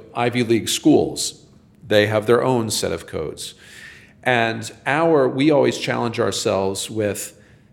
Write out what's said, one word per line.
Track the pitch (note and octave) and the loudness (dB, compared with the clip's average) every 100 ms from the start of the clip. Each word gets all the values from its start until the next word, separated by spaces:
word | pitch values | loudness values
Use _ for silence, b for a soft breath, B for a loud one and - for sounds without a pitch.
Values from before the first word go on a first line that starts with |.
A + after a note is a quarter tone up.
| - | -10
Ivy | - A#2+ A#2+ | -4 -2 0
League | A#2 A#2 F#2 | 0 0 0
schools, | - D#3+ B2 D2+ - - - - - _ _ G#2 | 0 4 4 4 -4 -8 -10 -20 -20 _ _ 0
they | G#2 G#2 | 2 4
have | G#2+ G#2 | 2 2
their | A#2+ | 2
own | C3 B2 A2+ | 4 0 -2
set | - F2+ | -4 -4
of | F2 - | -6 -8
codes. | E2+ D2+ - - - B B B B B B | -8 -8 -10 -14 -16 B B B B B B
And | - B2 A2+ A2+ G#2+ - | -2 0 0 -4 -10 -10
our, | - C#3+ E3+ D#3 B2+ | -4 0 2 4 2
we | C3+ D3+ | 2 2
always | C#3+ B2 - | 4 2 0
challenge | - A#2+ A#2+ A2 | -4 -2 -2 -2
ourselves | G#2 - A2 G2 G2 G2 - | -2 -2 -2 0 -2 -4 -8
with | A2 G#2 F#2+ - - b b b | -4 -4 -4 -10 -16 b b b